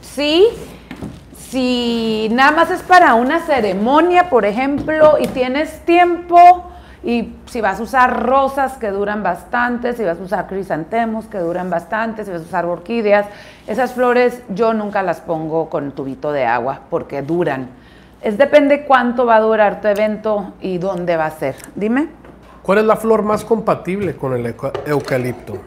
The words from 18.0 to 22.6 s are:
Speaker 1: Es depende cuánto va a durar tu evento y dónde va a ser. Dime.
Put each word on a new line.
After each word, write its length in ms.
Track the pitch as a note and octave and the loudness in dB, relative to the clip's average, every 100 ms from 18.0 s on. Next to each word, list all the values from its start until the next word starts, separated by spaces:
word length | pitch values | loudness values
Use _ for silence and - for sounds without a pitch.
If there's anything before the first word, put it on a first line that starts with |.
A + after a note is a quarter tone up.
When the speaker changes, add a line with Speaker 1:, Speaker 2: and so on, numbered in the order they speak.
| - - | -20 -8
Speaker 1:
Es 160 | A3+ G#3 | -6 0
depende 480 | C#4 D4 C#4 C#4+ C#4+ | 4 6 4 2 2
cuánto 400 | C4 B3 A#3+ A#3+ | 2 2 0 4
va 100 | A3 | 4
a 60 | |
durar 400 | A3 A3 G#3 G3+ | 4 4 2 2
tu 80 | G#3+ | -2
evento 640 | G3+ G#3+ G#3+ A3 G#3 F#3+ G3 | 0 -2 -2 -4 -4 -6 -10
y 160 | F#3+ F#3 | -8 -4
dónde 400 | F3+ F3+ F3 E3 | -4 -4 -2 -2
va 80 | D#3 | -2
a 60 | |
ser. 240 | D#3 C#3 C3 - - | -4 -6 -6 -14 -6
Dime. 320 | G#3 B3 D#4+ - - - - - | -2 -2 -2 -8 -20 -20 -20 -16